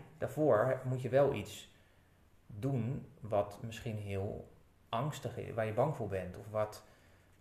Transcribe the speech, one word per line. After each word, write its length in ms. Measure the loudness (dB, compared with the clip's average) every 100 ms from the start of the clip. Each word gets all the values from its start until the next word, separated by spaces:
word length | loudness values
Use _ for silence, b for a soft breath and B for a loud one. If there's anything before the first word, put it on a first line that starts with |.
| -8 -6
daarvoor 640 | -4 2 6 6 6 2 0
moet 160 | -2
je 80 | 2
wel 240 | 6 6
iets 400 | 4 -4 -10 -16 b b b b b b -20 -16
doen 600 | -6 -2 0 0 -4 -8 -14
wat 400 | 0 0 0 -4
misschien 360 | -10 -8 -6 -6
heel 540 | -4 -4 -2 -6 -10 -18 -20 _ -6
angstig 480 | -2 -2 -4 -6 -6
is, 160 | -4
waar 120 | -2 0
je 80 |
bang 220 | 2 2 2
voor 120 | -2
bent. 300 | -2 -4 -8
Of 120 | -4
wat, 340 | -2 -2 -4 B B B B B _